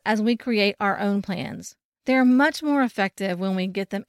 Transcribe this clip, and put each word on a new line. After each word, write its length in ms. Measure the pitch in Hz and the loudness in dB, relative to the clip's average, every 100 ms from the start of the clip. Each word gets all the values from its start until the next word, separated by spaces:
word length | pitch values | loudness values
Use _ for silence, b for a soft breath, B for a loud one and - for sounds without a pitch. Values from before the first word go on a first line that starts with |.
| 214 | -2
as 160 | 220 | 0
we 140 | 214 240 | 0 0
create 400 | 254 214 202 - | 0 0 0 0
our 200 | 202 - | -2 0
own 240 | 202 202 | 0 -2
plans. 520 | 202 185 - 175 180 - _ _ - | -2 -6 -8 -10 -16 -20 _ _ 0
They're 180 | 262 | 4
much 400 | 254 254 302 - | 6 6 4 0
more 200 | 302 285 | -2 0
effective 560 | 247 - 190 - 196 175 | 0 -2 -4 -2 -4 -2
when 160 | 190 190 | -2 -2
we 120 | 185 | -2
get 220 | 190 190 | -4 -6
them 160 | 190 | -8